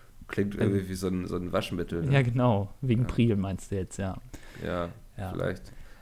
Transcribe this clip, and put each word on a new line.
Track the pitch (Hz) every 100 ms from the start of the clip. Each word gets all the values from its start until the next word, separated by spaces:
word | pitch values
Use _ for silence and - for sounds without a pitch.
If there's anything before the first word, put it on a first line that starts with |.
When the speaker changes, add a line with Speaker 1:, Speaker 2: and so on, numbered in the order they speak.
| - - -
Speaker 1:
Klingt | - 101 101
Speaker 2:
Ähm, |
Speaker 1:
irgendwie | 92 98 92
wie |
so | 92 92
ein, | 92 90
so | 87
ein | 87
Waschmittel, | 95 - 90 82 85 127
ne? |
Speaker 2:
Ja, | 139
genau. | 120 120 123 101 101 -
Wegen | 131 117
Speaker 1:
Ja. | 117
Speaker 2:
Pril | - 117 101
meinst | 98 92 -
du | 98
jetzt, | 90 -
ja. | 95 92 - - - -
Speaker 1:
Ja, | 82 87 87 - - -
Speaker 2:
Ja. | 95
Speaker 1:
vielleicht. | 90 90 92 - - - -